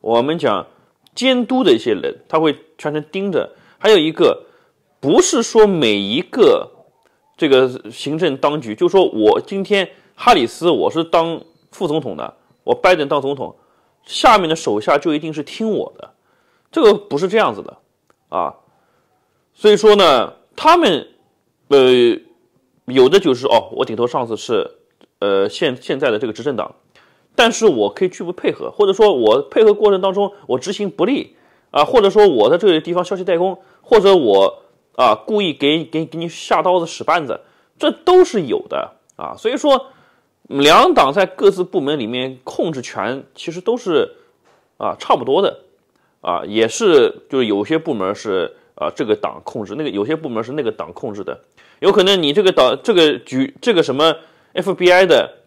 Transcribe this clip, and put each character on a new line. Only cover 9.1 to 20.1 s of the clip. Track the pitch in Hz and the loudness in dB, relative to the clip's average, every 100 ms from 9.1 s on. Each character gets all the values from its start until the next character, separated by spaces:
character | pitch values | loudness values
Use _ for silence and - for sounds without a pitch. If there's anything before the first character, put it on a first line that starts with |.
| 110 107 - | 2 2 2
今 | - 196 | -2 -10
天 | 190 202 185 - _ _ | -2 -2 -2 -10 _ _
哈 | - | 2
里 | 208 120 | 2 0
斯 | - 165 | -2 -2
我 | 135 78 | 0 0
是 | 160 | -2
当 | 165 175 165 165 - _ _ | -2 -2 -2 -6 -14 _ _
副 | - 180 | -10 -6
总 | 156 | -4
统 | 131 80 | -6 -12
的， | 60 _ _ _ | -12 _ _ _
我 | - | -6
拜 | 120 185 180 | 0 2 2
登 | 143 | 0
当 | 147 | -4
总 | 135 139 | -4 -8
统， | 98 - _ _ _ _ | -12 -16 _ _ _ _
下 | _ - 294 214 | _ 0 4 4
面 | 170 | 2
的 | 160 | -4
手 | - 107 | -2 -4
下 | 110 147 | 0 0
就 | 170 | 0
一 | 151 | -4
定 | 160 | -6
是 | 156 | -12
听 | 143 - 220 | -12 -8 -6
我 | 175 - - | -6 -8 -14
的， | - _ _ _ _ _ _ | -20 _ _ _ _ _ _
这 | - | 2
个 | 240 | 2
不 | 202 - 143 | 2 -2 -6
是 | 185 | -2
这 | 214 | 0
样 | 175 | -2
子 | 101 | -4
的 | - - _ _ _ _ _ | -14 -20 _ _ _ _ _
啊。 | 92 80 - _ _ _ _ _ _ _ _ _ | -6 -6 -8 _ _ _ _ _ _ _ _ _
所 | _ 214 | _ 2
以 | 208 | 4
说 | 214 208 | 6 6
呢， | 180 | 6